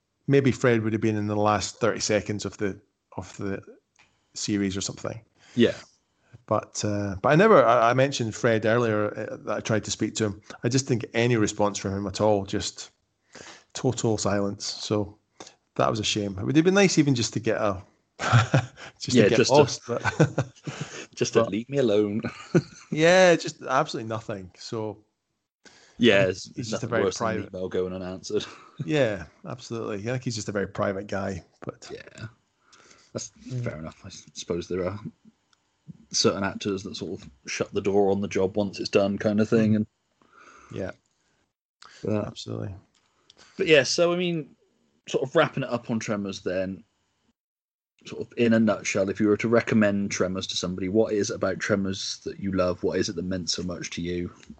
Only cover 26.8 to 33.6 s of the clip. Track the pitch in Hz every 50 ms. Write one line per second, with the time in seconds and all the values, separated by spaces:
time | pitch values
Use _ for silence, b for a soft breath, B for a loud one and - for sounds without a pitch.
26.8 | - 113 117 110 98 95 - - 120 110 110 107 - - 95 92 92 92 92 92
27.8 | 92 90 92 92 92 90 92 90 - - 107 104 - B B B B B B B
28.8 | 147 160 156 147 131 110 104 92 82 - _ _ - 170 - - - - 117 117
29.8 | 110 110 107 98 98 117 131 131 - 127 110 107 101 - 101 101 98 98 - -
30.8 | 101 101 98 95 104 107 104 98 98 98 98 87 - _ _ _ - - - -
31.8 | - - - - - - - - 113 110 - _ _ _ _ b b b b b
32.8 | b b b b b b - 120 - - - - - - 127 123